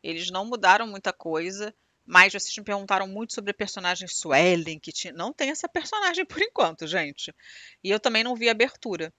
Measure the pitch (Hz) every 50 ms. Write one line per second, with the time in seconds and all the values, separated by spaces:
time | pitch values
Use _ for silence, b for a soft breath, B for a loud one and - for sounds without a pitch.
0 | - 143 165 165 185 175 180 185 202 233 247 226 196 185 190 - 233 220 202 196
1 | - 202 180 _ - 170 156 156 165 180 190 196 208 208 - _ _ _ _ _
2 | _ - 170 185 185 196 196 202 - - - - 202 - 202 202 196 196 202 190
3 | 190 190 190 208 233 - - - 202 202 202 - 208 202 - 202 185 180 180 -
4 | 190 175 - - - 165 139 170 170 185 180 170 160 165 160 151 - - - -
5 | - 180 - 165 175 233 302 - 302 269 311 - - 330 _ 349 - - - 427
6 | 403 - 339 330 277 - - 311 392 466 _ - 233 165 160 - 160 151 170 185
7 | 156 143 143 - - - - B B B B B B B B B - 190 202 220
8 | - 247 226 220 226 247 254 226 233 233 226 214 233 269 - - - 233 185 160
9 | 160 165 _